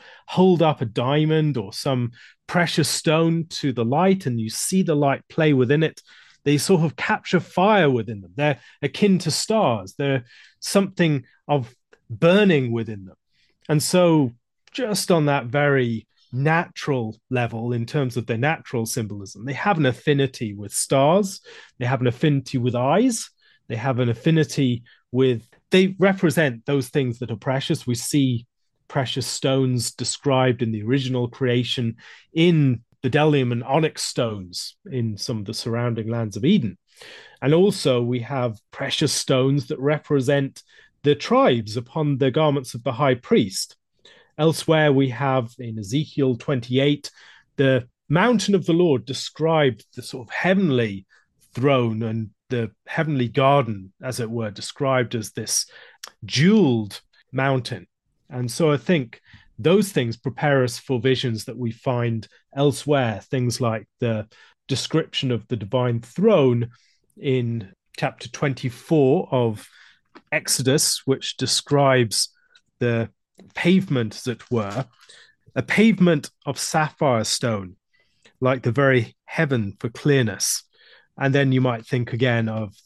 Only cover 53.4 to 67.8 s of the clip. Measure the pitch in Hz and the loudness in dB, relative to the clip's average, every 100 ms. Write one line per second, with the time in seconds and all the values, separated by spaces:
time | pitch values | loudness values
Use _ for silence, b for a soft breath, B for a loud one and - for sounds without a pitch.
53.4 | 135 143 117 101 95 _ 131 123 113 117 | 4 4 2 -4 -12 _ -10 -8 -6 -6
54.4 | 107 101 - - 135 131 120 120 104 - | -6 -8 -14 -6 -2 0 0 -4 -8 -10
55.4 | 110 - - B B B B B 104 123 | -6 -4 -6 B B B B B -6 2
56.4 | 170 220 160 117 104 - - b _ 131 | 4 6 4 2 -4 -10 -20 b _ -2
57.4 | 135 131 120 101 87 _ _ _ _ 127 | 0 0 -2 -10 -14 _ _ _ _ -8
58.4 | 123 - 160 143 - 180 120 - b b | -6 0 2 2 2 0 0 -10 b b
59.4 | b - 143 190 208 - 120 110 139 - | b -4 2 4 2 -2 -2 -4 -8 -4
60.4 | 151 139 127 - - 127 131 127 131 110 | 0 2 2 -4 -6 -2 0 0 0 -6
61.4 | - 117 120 113 - 120 120 113 - b | -8 -8 -8 -6 -4 -2 -2 -4 -8 b
62.4 | _ - 143 - - 143 123 101 - 135 | _ 0 0 0 0 0 0 -4 -6 -4
63.4 | 123 117 120 110 107 _ 120 110 107 b | -2 -2 -2 -4 -8 _ -4 -4 -6 b
64.4 | b b - 127 - 156 - - 135 120 | b b -8 -6 -2 -2 -2 -4 -4 -4
65.4 | - 123 98 131 123 117 - - 214 196 | -4 -8 -4 -2 0 -2 -6 0 2 4
66.4 | 135 120 120 b b b _ - 147 127 | 4 2 -2 b b b _ -10 -2 -2
67.4 | 120 117 98 - | -2 -4 -8 -16